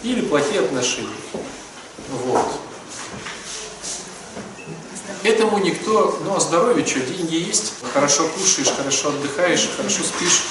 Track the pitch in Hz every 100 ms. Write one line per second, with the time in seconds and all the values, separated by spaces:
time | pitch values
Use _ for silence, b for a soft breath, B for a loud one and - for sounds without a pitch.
0 | 226 240 - 147 - 202 - 131 123 -
1 | 107 107 - - 135 - - - - -
2 | 107 131 127 - - - - - - -
3 | - - - - - - 220 - - -
4 | - - - - - - - - - -
5 | - 196 214 220 220 202 175 160 214 220
6 | - - 160 185 - 170 - 156 151 143
7 | 127 185 165 160 196 220 - - 123 139
8 | 143 165 160 165 190 - 135 139 139 135
9 | 151 139 143 - 175 151 113 - - -
10 | - - 175 - -